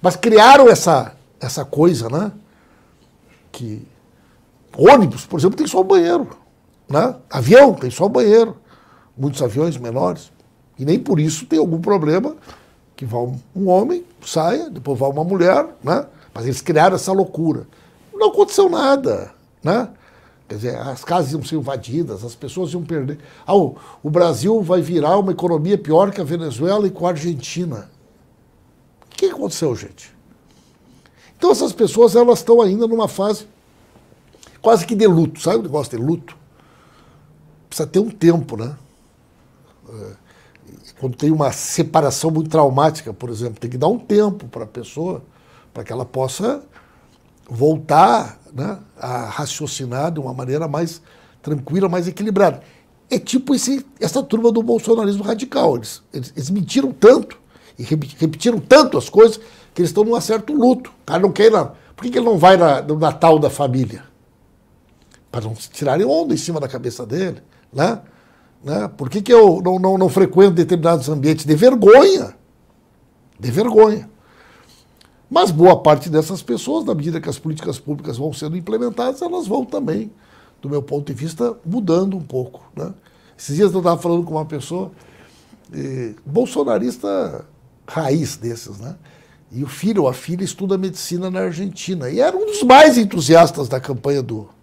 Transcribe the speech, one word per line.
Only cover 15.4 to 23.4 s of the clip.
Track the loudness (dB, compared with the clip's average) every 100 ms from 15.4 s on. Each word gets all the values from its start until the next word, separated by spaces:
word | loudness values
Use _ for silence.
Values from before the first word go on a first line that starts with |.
| 2 2 0 -8
né? | -4 -4 -4 _ _
Mas | -10 -8
eles | -8
criaram | -2 2 4 2
essa | -2
loucura. | -2 -2 -2 -4 -4 -8 _ _ _ _
Não | -2 0
aconteceu | 2 2 4 2
nada, | 2 0 0 0 -6 -8 _ _ _
né? | -4 -4 -4 -12 _ _ _ _ _
Quer | -10
dizer, | -10 -8
as | -10 -12
casas | -4 -2 -2
iam | -6
ser | -6 -8
invadidas, | -6 -10 -6 -6 -6 -8
as | -14
pessoas | -14 -14 -8 -8
iam | -8
perder. | -8 -6 -6 -10 -16 -20